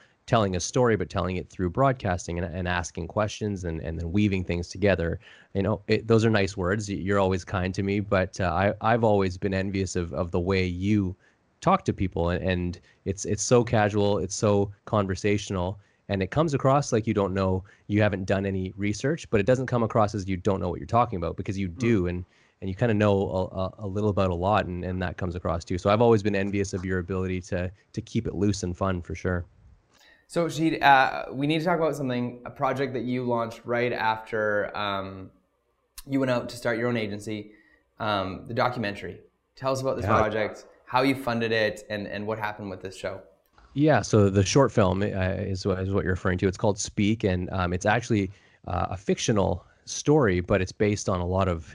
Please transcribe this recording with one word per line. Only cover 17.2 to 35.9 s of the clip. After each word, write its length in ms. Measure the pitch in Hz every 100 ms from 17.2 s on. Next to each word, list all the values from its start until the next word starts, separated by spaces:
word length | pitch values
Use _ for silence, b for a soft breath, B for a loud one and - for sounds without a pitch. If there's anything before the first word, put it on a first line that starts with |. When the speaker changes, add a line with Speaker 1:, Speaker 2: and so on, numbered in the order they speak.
| 98
Speaker 1:
know, 300 | 95 95 92 92 b b
you 140 | 104
haven't 240 | 107 95
done 220 | 95 98 98
any 260 | 95 92 95
research, 500 | 101 104 135 165 -
but 120 | 107
it 40 |
doesn't 220 | 98 127 127
come 160 | 120
across 320 | 110 117 104
as 120 | 107 92
you 120 | 92
don't 200 | 104 95
know 120 | 90
what 100 | 82
you're 60 | 80
talking 320 | 117 117 98
about, 180 | 82 76
because 220 | 85 98
you 100 | 95
Speaker 2:
Mm. 100 | 85
Speaker 1:
do, 280 | 120 110 87
and, 180 | 87 87 b b b
and 80 | 95
you 40 |
kinda 200 | 92 120
know 340 | 104 104 98 98
a, 300 | 92 92 92
a, 160 | 95 -
a 60 | 101
little 220 | 98 107
about 220 | 98 95
a 40 |
lot, 300 | 85 92 104
and, 180 | 90 90
and 200 | 87 92
that 160 | 87 -
comes 160 | 92
across 280 | 87 92 82
too. 140 | - 92
So 140 | 101
I've 100 | 110
always 220 | 120 113
been 120 | 104
envious 380 | 98 101 101 95
of 140 | 95 92
your 140 | 92
ability 420 | 87 95 92 92
to, 280 | - 90 92 95 b
to 80 | -
keep 260 | - 113 113
it 80 |
loose 280 | - 101 101
and 120 | 90
fun, 280 | 87 95 90
for 120 | -
sure. 300 | 90 92 90 87 _ - - _ b b b b
Speaker 2:
So 200 | 170 160
Shahid, 360 | 147 165 -
uh, 440 | 139 135 131 - -
we 120 | 127 143
need 120 | 160
to 60 | 165
talk 120 | 170
about 160 | 160 143
something, 440 | 131 123 123 - 120
a 40 |
project 440 | - 135 131 139
that 80 | 123
you 220 | 123 127
launched 360 | 123 117 110 -
right 280 | 117 117 123
after, 800 | - 110 110 - 110 107 104 98
um, 560 | - 104 98 95 95 92 _ _ _ _ _ _